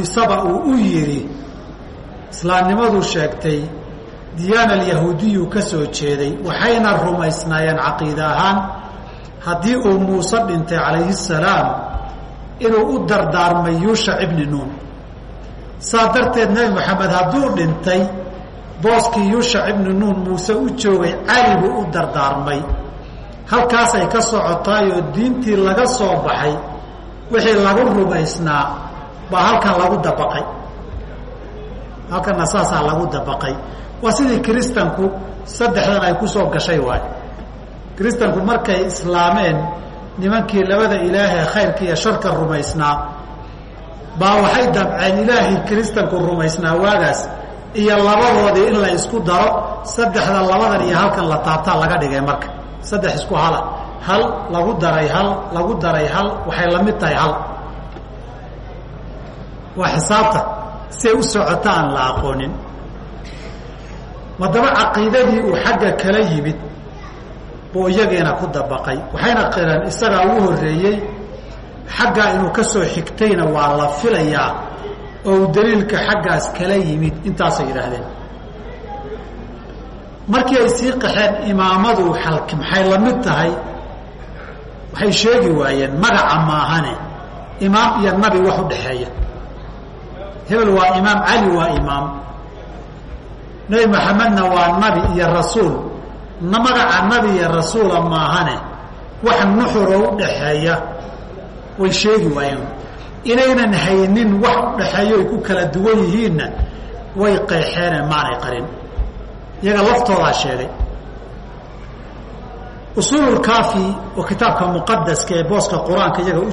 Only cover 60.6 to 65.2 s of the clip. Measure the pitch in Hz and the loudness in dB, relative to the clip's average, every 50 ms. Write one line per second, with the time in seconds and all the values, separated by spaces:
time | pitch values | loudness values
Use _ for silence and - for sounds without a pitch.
60.6 | - - - - - - - - - 226 220 262 233 - - 208 190 151 175 170 | -8 -10 -12 -12 -14 -12 -6 0 2 4 4 4 2 0 0 0 0 0 0 0
61.6 | - 208 190 165 156 143 139 139 131 127 131 - - 139 131 135 135 135 - - | 2 2 2 2 0 0 0 0 0 0 0 0 -2 -2 -2 -2 -4 -6 -6 -8
62.6 | - - - - - - - - - - - - - - - - - - - - | -10 -12 -14 -14 -14 -14 -14 -14 -14 -14 -14 -14 -14 -14 -14 -14 -14 -14 -14 -14
63.6 | - - - - - - - - - - - - - - - - 180 190 - 233 | -14 -16 -16 -16 -16 -16 -16 -14 -14 -14 -14 -14 -14 -12 -8 -6 -2 0 2 2
64.6 | 247 277 - - 220 220 - 208 214 220 208 254 | 2 4 2 2 2 2 2 2 2 4 4 4